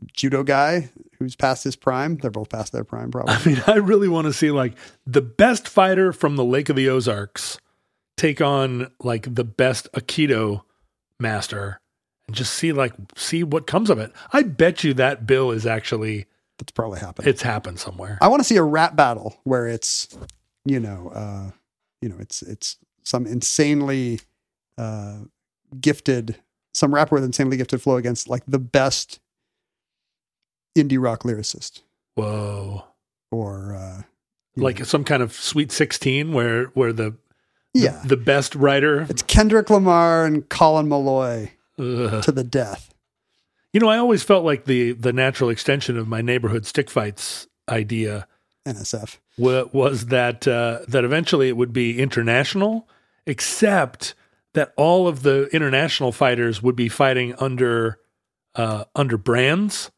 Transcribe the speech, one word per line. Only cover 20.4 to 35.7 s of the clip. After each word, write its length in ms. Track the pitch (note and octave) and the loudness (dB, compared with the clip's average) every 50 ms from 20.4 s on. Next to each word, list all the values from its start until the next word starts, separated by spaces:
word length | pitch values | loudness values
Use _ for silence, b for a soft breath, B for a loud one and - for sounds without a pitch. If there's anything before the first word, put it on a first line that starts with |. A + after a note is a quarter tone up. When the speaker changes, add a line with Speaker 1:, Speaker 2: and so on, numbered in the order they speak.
| _ _ _ _ _ | _ _ _ _ _
Speaker 1:
you 160 | C#3 C3+ B2 | -2 -2 -2
know, 300 | A2+ G#2 G2 F#2 F2+ - - | -2 -4 -8 -10 -12 -12 -10
uh, 360 | G#2 G#2 G#2 G2+ G2 G2 G2 - _ _ _ _ _ _ _ _ _ B2+ | -10 -10 -10 -10 -10 -12 -12 -14 _ _ _ _ _ _ _ _ _ -10
you 80 | A2 | -10
know, 60 | F2 F2 | -10 -10
it's, 220 | G2+ - - - - | -14 -12 -12 -14 -12
it's 340 | - - - - - - - _ _ _ _ _ | -14 -14 -10 -10 -10 -12 -12 _ _ _ _ _
some 220 | - - B2 B2 | -4 -4 -4 -4
insanely, 960 | G#2+ A#2+ B2 - - - - D3+ D3 D3 C#3+ C#3+ C#3 C3+ C3 B2+ A#2+ A#2 G#2+ - _ _ _ _ _ _ _ _ _ _ | -4 -6 -4 -4 -2 0 2 2 2 2 2 0 0 -2 -2 -2 -4 -6 -8 -10 _ _ _ _ _ _ _ _ _ _
uh, 440 | - A2+ A2 G#2+ G#2 G2+ G#2 G#2 G#2+ G#2+ - _ _ _ _ _ _ _ _ C#3 C3 | -10 -8 -8 -8 -10 -10 -12 -14 -16 -18 -20 _ _ _ _ _ _ _ _ -16 -2
gifted, 560 | B2+ D3 C#3+ - - C#3 C3 A#2+ A2+ A2+ A2 - _ _ _ _ _ _ - | 0 0 0 0 0 0 0 0 -2 -6 -10 -12 _ _ _ _ _ _ -2
some 200 | - - C#3 D3 | 0 0 2 4
rapper 200 | D3 D3+ D3 D#3 | 2 2 2 2
with 80 | C#3 C3+ | 0 0
insanely 320 | B2+ B2 - C#3 B2+ C3+ | -2 -2 0 0 0 0
gifted 240 | B2+ B2 - C3+ A#2+ | -2 -2 -2 -4 -2
flow 160 | - C#3 C3 | 0 0 0
against, 320 | B2 A#2+ B2 A#2 - - A#2+ | 2 0 -2 -4 -4 -4 -6
like, 140 | B2 B2 - | -6 -6 -4
the 120 | C3+ C#3 C3+ | -2 -2 -2
best 600 | B2+ A#2+ - C#3 C3 C3+ - - - - - - _ _ _ _ _ _ _ _ _ _ _ _ _ _ _ _ _ _ _ _ _ _ _ _ _ _ _ _ _ _ _ | -2 0 2 2 2 2 0 -2 -6 -10 -14 -20 _ _ _ _ _ _ _ _ _ _ _ _ _ _ _ _ _ _ _ _ _ _ _ _ _ _ _ _ _ _ _
indie 240 | E3 C#3+ C#3 C3+ C3 B2+ | 2 2 4 2 2 2
rock 200 | A#2+ A2+ - - | 0 -2 -2 -4
lyricist. 600 | A#2+ A2+ G#2+ G2 - - - - - - - _ _ _ _ _ _ _ | -4 -4 -4 -6 -8 -10 -10 -14 -16 -18 -20 _ _ _ _ _ _ _
Speaker 2:
Whoa. 720 | G#2+ G#2+ G#2 G#2+ G#2+ G#2 G2+ G#2 G2+ G2 G2+ G#2 F#2 - _ _ _ _ _ _ _ _ _ | -6 -6 -4 -4 -6 -6 -6 -8 -8 -10 -10 -10 -12 -14 _ _ _ _ _ _ _ _ _
Speaker 1:
Or, 440 | A#2 A#2 G#2+ G2+ G2 G2 G2 G2+ G2+ | -8 -8 -6 -8 -10 -10 -10 -10 -10
uh, 280 | F#2+ F#2+ F#2+ F#2 G2 - - _ _ _ _ _ _ _ _ _ | -12 -12 -14 -14 -16 -18 -20 _ _ _ _ _ _ _ _ _
you 80 | C3 C3 | -2 -2
Speaker 2:
Like 160 | C3 G#2+ - | -2 -2 -4
Speaker 1:
know. 60 | A#2+ | -2
Speaker 2:
some 200 | - - D3 C#3 | -2 -2 0 0
kind 180 | - C#3+ C3 A#2+ | 0 0 0 0
of 100 | A2 - | -2 -4
Sweet 400 | - - - - D3+ D3+ B2 | -8 -8 -4 -2 -2 -2 -2